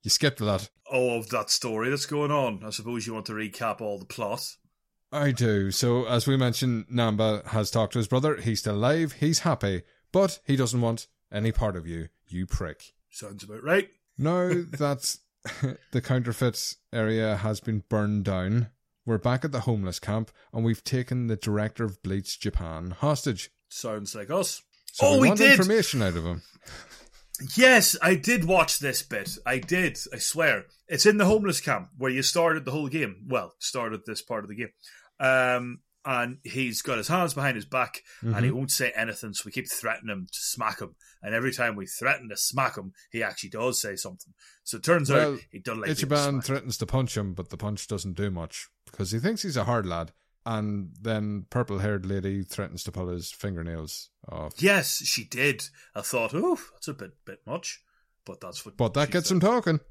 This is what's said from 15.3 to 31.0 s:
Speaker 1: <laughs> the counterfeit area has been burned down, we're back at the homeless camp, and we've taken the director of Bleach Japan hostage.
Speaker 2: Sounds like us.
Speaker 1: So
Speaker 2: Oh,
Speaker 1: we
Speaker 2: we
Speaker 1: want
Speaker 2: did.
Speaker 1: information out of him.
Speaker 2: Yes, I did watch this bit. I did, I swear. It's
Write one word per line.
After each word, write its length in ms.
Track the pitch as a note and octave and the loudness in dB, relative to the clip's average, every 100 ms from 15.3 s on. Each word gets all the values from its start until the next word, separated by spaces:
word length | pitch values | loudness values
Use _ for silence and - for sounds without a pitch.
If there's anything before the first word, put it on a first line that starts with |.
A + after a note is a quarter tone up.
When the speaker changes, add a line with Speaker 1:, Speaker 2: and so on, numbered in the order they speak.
| _ - | _ -14
Speaker 1:
<laughs> 380 | - C3 - _ | -4 -4 -4 _
the 100 | B2+ | -4
counterfeit 720 | - B2+ A#2+ A2 B2+ - - - _ | 2 0 0 0 0 0 -6 -8 _
area 440 | A#2 A2 A2 A2 G2+ | -2 2 2 2 0
has 220 | A2 G#2+ | 0 -2
been 220 | - G#2+ - | -2 -2 0
burned 360 | A2 G#2 G#2 F#2+ | 2 2 2 2
down, 440 | F#2+ F#2 A2+ A2+ _ _ _ - | 0 2 2 0 _ _ _ -2
we're 100 | A2 | 0
back 260 | B2 B2+ | 2 0
at 80 | D#3 | 0
the 100 | C3+ | -2
homeless 380 | G2+ A2 F#2+ F2 | 0 0 -2 -4
camp, 320 | - G#2+ A2+ _ _ | -4 -4 -4 _ _
and 100 | A#2 | 0
we've 200 | A2+ A2 | 0 0
taken 440 | - B2+ B2 B2+ A#2+ | -2 -2 -2 -2 0
the 80 | A2 | -2
director 480 | A2 G#2 G#2+ - | 0 0 0 -2
of 200 | A2+ F#2 | -4 -4
Bleach 360 | F#2 G2 F#2+ - | -4 -4 -4 -6
Japan 520 | G#2 - E2+ D#2+ F2+ | -2 -2 -4 -8 -8
hostage. 580 | F2+ C#3+ C#3+ D3 G2 - _ _ | -2 0 0 0 -4 -8 _ _
Speaker 2:
Sounds 460 | - A#2+ G#2+ G2+ A2 | -10 -6 -6 -8 -10
like 140 | G#2 | -4
us. 320 | F3 F3 - _ _ - | -2 -2 -4 _ _ -16
Speaker 1:
So 140 | - C#4 | 0 4
Speaker 2:
Oh, 60 | C#4 | 8
Speaker 1:
we 60 | |
Speaker 2:
we 60 | B3+ | 8
Speaker 1:
want 100 | G#3 | 8
Speaker 2:
did. 120 | A3 | 8
Speaker 1:
information 500 | G#3+ F#3 A3 - C3+ | 8 6 4 2 2
out 140 | G2 E2+ | 0 0
of 100 | E2 | -4
him. 160 | E2+ - - - - - - - - _ - C#3 - | -6 -10 -20 -20 -20 -20 -20 -20 -20 _ -12 -4 6
Speaker 2:
Yes, 400 | B3+ A#3+ E3+ - | 8 10 6 4
I 140 | E3 F#3 | 4 4
did 300 | C#3 A#3+ E3 | 4 2 4
watch 340 | F#3+ D#3+ - | 4 4 2
this 240 | C#3+ B2 | 0 -4
bit. 340 | - G#2+ G2 F#2+ A#2+ | -4 -6 -6 -6 -2
I 120 | C3 | -2
did, 380 | - F3+ E3+ - - | 0 0 0 -2 -10
I 40 | A#2+ | -4
swear. 460 | - D#3 D#3 G#2+ - _ _ | -4 2 2 2 -4 _ _
It's 180 | D3+ | 6